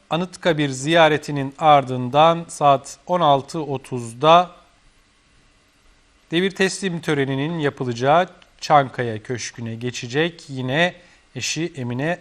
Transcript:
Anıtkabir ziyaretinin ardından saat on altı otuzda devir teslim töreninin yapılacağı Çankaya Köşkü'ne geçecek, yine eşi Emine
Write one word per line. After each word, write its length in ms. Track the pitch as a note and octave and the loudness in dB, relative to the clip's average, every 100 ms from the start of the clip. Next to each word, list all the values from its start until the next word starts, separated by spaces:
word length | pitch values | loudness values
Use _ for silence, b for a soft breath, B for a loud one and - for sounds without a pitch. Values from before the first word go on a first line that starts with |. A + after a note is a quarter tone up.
| - | -6
Anıtkabir 600 | D#3+ F3+ - F#3 D3+ C#3+ | -4 -4 -4 -2 0 0
ziyaretinin 840 | C3 C#3+ E3+ D#3 D3+ D3 D3 C3+ - | -4 0 4 4 4 -2 -6 -6 0
ardından 840 | D#3 D3 B2+ B2+ B2 C#3+ E3 E3+ E3+ | 4 4 4 -4 0 4 4 4 -4
saat 500 | - D3 C#3 - - - | 0 2 2 0 -14 -4
on 140 | F3+ | 0
altı 380 | D#3+ C#3 B2+ E3 | 2 2 0 -8
otuzda 920 | C#3+ C3+ - B2+ A#2 A#2 D3+ E3+ F3 - _ _ _ _ _ _ _ _ _ _ _ _ _ _ _ _ - | -6 -8 -8 -10 -10 -2 4 6 4 -6 _ _ _ _ _ _ _ _ _ _ _ _ _ _ _ _ -6
devir 200 | D#3+ F#3+ | -2 -2
teslim 500 | F#3+ F#3+ - G3 E3+ | 0 -2 -2 -6 -6
töreninin 580 | D3+ D3 C3+ C3+ D3 E3+ | -2 -2 0 -2 -4 -2
yapılacağı 720 | C#3+ C3+ B2+ A#2 C3 D#3+ F3+ - _ _ | -4 -4 -6 -2 2 2 2 -6 _ _
Çankaya 600 | - D3+ C3+ - A#2+ A2 | 2 4 4 -2 -6 -6
Köşkü'ne 520 | - B2 - - A#2 A2+ | -8 -8 -10 -12 -12 -8
geçecek, 680 | B2 A#2+ B2 C3 E3+ E3+ - | -8 -8 -6 -2 -2 -4 -12
yine 480 | C3+ B2+ C#3 F3 F3 b b b C3 | -8 -4 0 0 -2 b b b -10
eşi 380 | - D3+ E3+ D3+ | -8 -6 -6 -8
Emine 440 | A#2+ B2 D3+ F3 | -8 -4 -4 -6